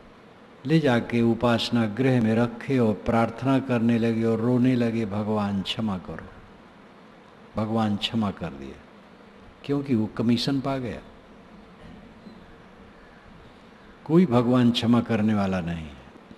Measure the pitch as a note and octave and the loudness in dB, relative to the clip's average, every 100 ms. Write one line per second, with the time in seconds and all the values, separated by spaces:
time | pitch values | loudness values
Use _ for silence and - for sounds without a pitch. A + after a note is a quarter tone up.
0 | - - - - - - C3 D#3+ C#3+ A#2 | -20 -20 -20 -20 -20 -12 0 2 4 2
1 | - A#2+ A#2 A2+ A#2+ A2+ - A#2+ A2 G2+ | 0 0 2 2 2 0 0 0 -2 0
2 | C3+ B2+ A2 A2+ A#2+ - - C3+ A2 G#2 | 2 2 2 2 0 -4 -4 0 2 0
3 | - A#2 A#2 - C3 C3+ C3+ A#2+ A#2 A#2 | 0 0 0 -2 0 0 0 0 2 2
4 | A2+ A2+ A2+ A2+ A#2 B2+ B2+ B2+ A#2 A2+ | 0 0 0 0 0 2 2 2 0 -2
5 | G#2+ G#2 G#2+ G#2+ G2+ G2 F#2 - A2 F#2 | -4 -4 -2 -2 -2 -2 -4 -4 -4 -6
6 | - D#2+ - - - - - - - - | -8 -14 -14 -20 -20 -20 -20 -20 -20 -20
7 | - - - - - - G#2+ A2+ G#2+ G2+ | -20 -20 -20 -20 -12 -6 -2 0 0 -2
8 | - A2+ G#2 F2 E2 C2+ C2+ - - - | -4 -2 -4 -4 -10 -10 -16 -18 -20 -20
9 | - - - - - - - C#3+ C#3 A#2 | -20 -20 -20 -20 -20 -16 -6 -4 0 0
10 | G#2+ - A2+ A#2 - C#3 C3+ C3+ A#2+ F2 | -2 -2 0 2 0 -2 -2 -6 -6 -10
11 | - - - - - - - - - - | -14 -20 -20 -20 -20 -20 -20 -20 -20 -20
12 | - - - - - - - - - - | -20 -20 -20 -20 -20 -20 -20 -20 -20 -20
13 | - - - - - - - - - - | -20 -20 -20 -20 -20 -20 -20 -20 -20 -14
14 | - D#3+ F3 A#2+ A#2+ B2 A#2+ A#2 A#2 A#2+ | 2 4 6 4 4 4 4 2 2 2
15 | A#2 A2 G#2+ G#2+ G2 F#2 E2+ E2 D2+ - | 2 0 2 2 0 -2 -4 -6 -10 -14
16 | - - - | -20 -20 -20